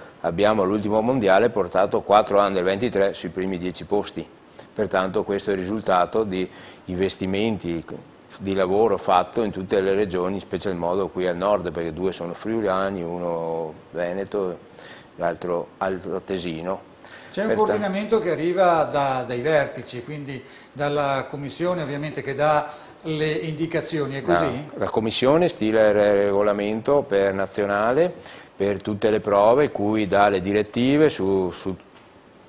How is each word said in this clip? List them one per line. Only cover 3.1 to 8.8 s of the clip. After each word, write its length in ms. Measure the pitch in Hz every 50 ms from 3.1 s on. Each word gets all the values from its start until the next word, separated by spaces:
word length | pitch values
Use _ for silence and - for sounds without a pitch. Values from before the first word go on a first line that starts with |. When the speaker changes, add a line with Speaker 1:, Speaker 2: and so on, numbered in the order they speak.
| -
Speaker 1:
sui 140 | - - 92
primi 280 | 82 95 92 95 95 87
dieci 280 | 87 90 85 - 85
posti. 380 | 80 101 104 95 - - 85 82 - - - - - - - - -
Pertanto 520 | - - 107 90 98 95 92 92 90 107 90
questo 260 | - 101 98 - 107
è 40 | 98
il 60 | 95
risultato 640 | 90 90 107 110 92 - 95 90 87 85 - 110 113
di 240 | 101 92 92 90 - - - - - - - -
investimenti, 1000 | - 90 87 98 95 - - 98 92 95 98 107 113 110 90 - 85 85 82 78 - - 73 - - - - - - - -
di 140 | 92 95 98
lavoro 440 | 98 95 90 95 104